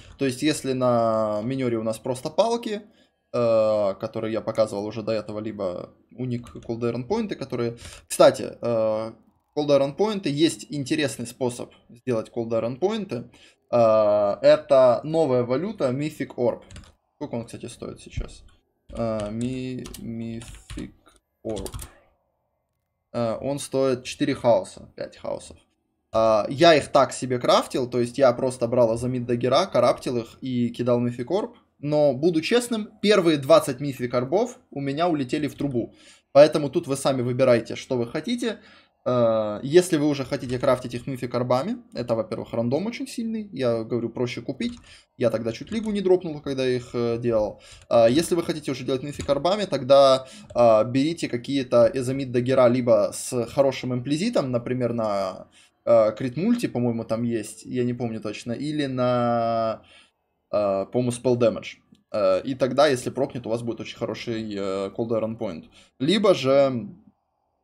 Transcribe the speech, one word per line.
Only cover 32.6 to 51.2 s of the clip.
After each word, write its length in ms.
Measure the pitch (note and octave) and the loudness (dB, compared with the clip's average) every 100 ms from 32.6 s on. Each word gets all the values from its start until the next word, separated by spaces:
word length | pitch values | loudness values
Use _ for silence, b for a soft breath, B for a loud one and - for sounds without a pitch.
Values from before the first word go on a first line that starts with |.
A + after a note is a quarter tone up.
| A#3+ A3 G#3 - | 0 -6 -6 -2
первые 360 | G3+ G3+ E3+ D3 | 4 4 4 2
двадцать 440 | C3+ D#3+ - B2+ | 6 4 4 -4
Mythic 300 | C#3+ B2+ B2 | -6 -4 -4
Орбов 460 | B2 B2+ F#3+ A#3 - _ | -2 0 -2 -2 -8 _
у 80 | C#3 | -8
меня 280 | C#3 C#3+ F3 | -6 -2 0
улетели 400 | D3 B2+ D#3 C#3 | 0 -2 -4 -4
в 80 | - | -4
трубу. 380 | - A#2+ - B B B _ | -4 -2 -6 B B B _
Поэтому 380 | C#3 D3+ D#3+ C#3 | 8 8 6 0
тут 180 | E3+ B2+ | -2 -2
вы 80 | C3+ | -2
сами 260 | D3+ C3 | 0 0
выбирайте, 540 | B2 B2 B2+ A#2 A#2 A2 | -2 2 4 4 2 -10
что 220 | - B2+ | -4 -4
вы 100 | A#2 | -2
хотите. 520 | D#3 A#3 A#3+ A#3+ G3+ b b b _ - | -6 -6 -4 -4 -6 b b b _ -2
Э, 540 | B2 A#2 A2 G#2+ G#2 | 2 4 2 -2 -4
если 360 | B2 F3 F3 D#3 | 4 4 4 0
вы 100 | D3+ | 2
уже 160 | C3+ | 0
хотите 340 | B2 C3+ B2+ B2 | -4 -6 -4 -2
крафтить 360 | C3 B2 A#2+ | 2 0 -2
их 120 | B2 C#3 | -10 -8
Mythic 300 | B2 B2 A#2+ | -8 -6 -4
Орбами, 420 | B2 B2+ F#3 B3+ - | 0 0 0 -8 -10
это, 220 | - A#2+ A2+ | -10 -4 -4
во-первых, 380 | G#2+ G#2+ G#2 | -4 -8 -6
рандом 320 | A2+ A#2+ D3 G#3+ | -4 -2 -2 -4
очень 200 | A#3+ C4+ | -8 -10
сильный, 420 | - A3+ A3 G3+ | -8 -8 -8 -10
я 320 | C3+ B2 A#2 | -4 -2 -2
говорю, 260 | A2+ A#2+ A2+ | -2 -4 -4
проще 320 | B2 B2 B2 | -4 -6 -6
купить. 320 | C3+ C3+ A#3+ - B B B - | -10 -6 -8 -8 B B B -2
Я 120 | A#2 | -2
тогда 220 | A2+ A2+ | 0 -4
чуть 180 | - D3 | -8 -8
лигу 200 | A3+ G#3+ | -6 -4
не 100 | G3+ | -2
дропнул, 380 | F3+ F3+ E3+ D3 | 2 2 0 -10
когда 260 | C#3+ C3+ B2+ | -6 -2 -2
их, 260 | B2 B2 | -2 -4
э, 240 | B2 A#2 A#2 | -4 -2 -2
делал. 440 | A#2+ A2 G#2 - B B - | 0 0 -2 -6 B B 2
Э, 180 | A#2 A#2 | 4 6
если 260 | C#3+ E3+ E3+ | 4 2 -2
вы 80 | |
хотите 280 | E3+ D#3 D3+ | -2 -6 -6
уже 140 | C3+ C3 | -6 -4
делать 180 | C3 | -4
Mythic 260 | D3 - - | -6 -8 -2
Орбами, 360 | C#3+ E3 G#3 F#3+ | 0 0 0 -2
тогда, 600 | - A#2+ C#3 C3+ C3 B B B A#2 | -4 6 8 8 6 B B B 4
э, 280 | A#2 A2 A#2+ | 6 6 4
берите 420 | C3 D#3 E3 | 0 0 -2